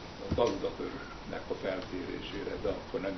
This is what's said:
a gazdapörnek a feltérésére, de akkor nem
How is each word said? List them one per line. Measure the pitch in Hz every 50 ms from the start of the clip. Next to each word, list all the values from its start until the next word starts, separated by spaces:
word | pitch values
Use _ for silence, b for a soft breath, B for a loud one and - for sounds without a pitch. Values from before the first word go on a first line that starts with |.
| - - - - - -
a | -
gazdapörnek | - 120 110 98 95 - 98 - - - 90 - - - - - - - 107 104 - -
a | - -
feltérésére, | - - 98 95 92 92 - 92 90 - - 87 82 - - - - - - 87 -
de | - 101
akkor | 92 92 - - - 95
nem | 95 98 92